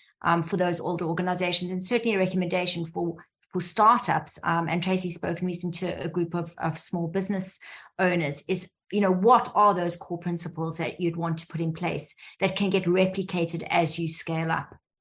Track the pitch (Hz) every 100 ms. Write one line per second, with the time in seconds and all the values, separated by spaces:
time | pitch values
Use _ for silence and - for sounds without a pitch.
0 | _ _ - 170 165 190 180 170 165 180
1 | 165 165 180 180 180 175 180 185 185 240
2 | 233 196 185 185 175 180 180 170 165 -
3 | 170 165 - _ _ 185 170 - 214 240
4 | - 151 - - 165 165 160 170 180 185
5 | 185 165 175 170 180 175 180 170 180 170
6 | 156 180 170 175 165 - 165 160 - 180
7 | 165 190 190 196 185 - - - - -
8 | 185 175 147 143 - 185 - _ _ 208
9 | 196 180 208 240 - - 208 180 170 170
10 | - 170 180 170 165 - 165 160 139 -
11 | 175 165 165 160 - 160 165 160 170 151
12 | - - - - 185 190 202 190 180 185
13 | 190 185 185 180 165 165 - 175 160 -
14 | 165 160 - 160 160 165 - - _ _